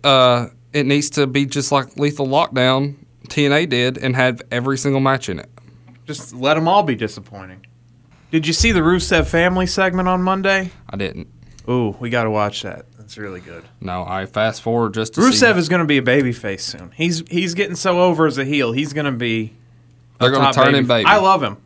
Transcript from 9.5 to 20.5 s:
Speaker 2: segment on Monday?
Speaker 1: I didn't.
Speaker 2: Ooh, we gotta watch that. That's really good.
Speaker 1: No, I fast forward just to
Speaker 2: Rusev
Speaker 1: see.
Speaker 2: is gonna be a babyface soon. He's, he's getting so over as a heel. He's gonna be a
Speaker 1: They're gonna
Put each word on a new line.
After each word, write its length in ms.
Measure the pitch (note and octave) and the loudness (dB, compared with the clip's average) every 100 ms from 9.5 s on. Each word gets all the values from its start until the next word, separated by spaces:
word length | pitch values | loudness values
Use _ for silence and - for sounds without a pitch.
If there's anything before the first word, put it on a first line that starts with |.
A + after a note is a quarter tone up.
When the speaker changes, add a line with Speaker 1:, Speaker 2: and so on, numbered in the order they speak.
| F#3 F3+ | 0 -2
Speaker 2:
segment 400 | - F#3+ F#3 F#3 | 0 0 0 0
on 140 | F#3 | 0
Monday? 480 | F#3 F#3+ G3 G3 F#3 - - | 0 0 0 0 -2 -12 -14
Speaker 1:
I 60 | - | -8
didn't. 320 | F#2+ - - - - - - | -6 -8 -16 -20 -20 -16 -4
Speaker 2:
Ooh, 280 | B2 A2 G2 | -2 -2 -4
we 120 | A#2+ | -4
gotta 200 | A#2+ A2+ | -2 0
watch 320 | G#2+ G#2 - | 0 -2 -4
that. 240 | G2+ - - - | -12 -14 -18 -20
That's 200 | G#2+ - | -20 -14
really 220 | G2+ F2+ | -14 -14
good. 220 | F2 E2 - _ | -16 -20 -20 _
Speaker 1:
No, 240 | F#2+ F2+ F2+ | -8 -8 -6
I 200 | F#2+ F#2+ | -6 -4
fast 360 | G#2+ A2 - | -2 -2 -2
forward 320 | A#2 A#2 A2+ | -2 0 0
just 200 | G#2 A2 | -2 -4
to 60 | - | 2
Speaker 2:
Rusev 340 | B3 A3+ A#3 | 2 4 4
Speaker 1:
see. 40 | F#3 | 2
Speaker 2:
is 100 | D#3 | 0
gonna 160 | F3 | 0
be 140 | D#3 C#3 | 2 0
a 40 | |
babyface 580 | B2 C3+ B2+ A#2 G2+ G2 | 2 2 0 -4 -8 -8
soon. 320 | - - F2+ - | -10 -12 -18 -4
He's, 260 | E3+ D#3+ E3+ | -4 -4 -4
he's 260 | F3 F3+ | -4 -4
getting 220 | E3+ G3 F3 | -4 -6 -4
so 240 | G3 F3 | -2 2
over 260 | F3+ D#3 D#3+ | 2 4 2
as 120 | B2+ | 0
a 60 | |
heel. 280 | C3+ D3 A#2+ | -2 0 0
He's 200 | A#2+ D3+ | -2 -4
gonna 200 | C#3+ D3 | -4 -4
be 400 | A#2+ A#2+ A2+ A2 - _ _ _ _ _ _ | -4 -2 -2 -6 -12 _ _ _ _ _ _
a 60 | |
Speaker 1:
They're 80 | B2 | 2
gonna 200 | C3+ C#3 | 4 2